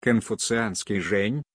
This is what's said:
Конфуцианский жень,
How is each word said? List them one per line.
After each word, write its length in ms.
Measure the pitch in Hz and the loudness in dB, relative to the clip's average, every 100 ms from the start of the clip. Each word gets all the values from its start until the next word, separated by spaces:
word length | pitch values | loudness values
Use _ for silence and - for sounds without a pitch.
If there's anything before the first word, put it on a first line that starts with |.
Конфуцианский 1000 | 123 113 - 110 - 117 110 92 - 101 | 2 2 2 -4 0 0 0 -4 -4 -2
жень, 440 | 87 101 101 143 - | 0 2 2 -2 -6